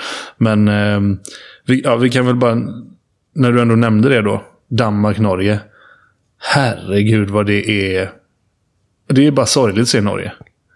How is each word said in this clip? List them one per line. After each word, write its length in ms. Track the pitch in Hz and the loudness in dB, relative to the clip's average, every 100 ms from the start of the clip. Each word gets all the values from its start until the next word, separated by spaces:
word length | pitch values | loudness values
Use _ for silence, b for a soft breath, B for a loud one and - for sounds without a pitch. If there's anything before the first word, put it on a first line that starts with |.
| B B B B | B B B B
Men, 300 | 113 107 104 | 0 2 2
ehm, 520 | 104 104 104 101 98 - B B B - | 2 0 0 -2 -4 -8 B B B -2
vi, 140 | 131 | -2
ja, 120 | 139 117 | 0 0
vi 140 | 127 | 2
kan 160 | 127 123 | 2 0
väl 100 | 123 | 2
bara, 200 | 123 117 117 - - - _ _ _ - | 2 0 -4 -10 -16 -20 _ _ _ -2
när 160 | 123 | 2
du 100 | 120 | 2
ändå 140 | 117 113 | 4 2
nämnde 340 | 117 107 131 | 2 2 2
det 120 | 123 | 2
då, 220 | 104 104 - _ - | 0 -4 -8 _ -6
Danmark-Norge. 880 | 117 113 104 104 101 104 92 98 104 - b b b b b _ _ | -2 0 0 0 0 0 0 0 -2 -6 b b b b b _ _
Herregud 880 | - 143 127 87 92 101 107 110 98 | -2 0 0 -4 -2 0 2 2 0
vad 160 | 104 104 | -2 0
det 240 | 101 101 104 95 92 | -2 -2 -2 -2 -4
är. 140 | 95 - _ _ _ _ _ _ _ _ - | -6 -10 _ _ _ _ _ _ _ _ -2
Det 180 | 135 147 | 2 2
är 40 | |
bara 140 | 139 120 | 2 0
sorgligt 360 | 143 117 98 | 2 0 0
att 60 | 123 | 0
se 120 | 117 | 0
Norge. 300 | 101 98 98 - - _ _ | -2 -4 -8 -14 -20 _ _